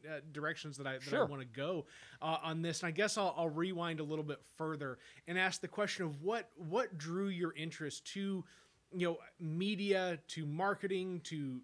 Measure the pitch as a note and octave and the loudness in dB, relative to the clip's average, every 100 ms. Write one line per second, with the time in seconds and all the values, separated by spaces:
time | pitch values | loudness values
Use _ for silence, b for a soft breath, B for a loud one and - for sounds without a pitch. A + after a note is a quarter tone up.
0 | D3+ D3+ D3+ D3 D3+ D#3+ D#3 C3+ C3+ C3 | -8 -8 -8 -2 -2 -2 -6 -6 -4 -4
1 | C#3 B3+ A#3 C#3 B2+ A2+ D3 F3+ - B | 0 4 4 2 -6 -4 0 0 -2 B
2 | B B D#3 D#3+ D#3+ D#3+ E3 D#3 E3+ D#3+ | B B 0 0 0 0 0 0 0 4
3 | G#3 A3 F#3+ C#3+ E3 D3+ F#3 F3 E3+ D#3+ | 4 4 2 4 2 2 0 2 0 0
4 | D3+ D#3 D3+ C#3 - - D#3+ D3+ C#3 B2 | -2 -2 -2 -4 -8 -4 -2 -2 -4 -6
5 | B B - F3+ F#3 F3+ F3+ - G#3 - | B B -2 2 2 2 -4 0 0 0
6 | E3+ C#3+ F3 A3+ G3 - E3 G3+ B3 E3+ | -2 0 0 0 -2 -10 -2 0 0 -2
7 | D#3 F3+ G3 F3+ E3+ D3+ D#3+ D#3+ D3+ - | -4 0 0 0 0 -2 -6 -4 -6 -6
8 | - G3 G3 F#3+ - b b b _ F#3 | -8 -4 -2 -2 -4 b b b _ 0
9 | F3 E3 - - E3 D#3+ G3 G3+ G3+ F#3+ | 2 0 -6 -8 -4 0 2 2 4 4
10 | F#3 E3 - - D3+ D#3 G3 G3+ G3 F#3+ | 4 0 -4 -4 -2 2 2 2 2 0
11 | F#3 F3+ - D#3 C#3 B2+ | 0 -4 -4 -4 -2 -4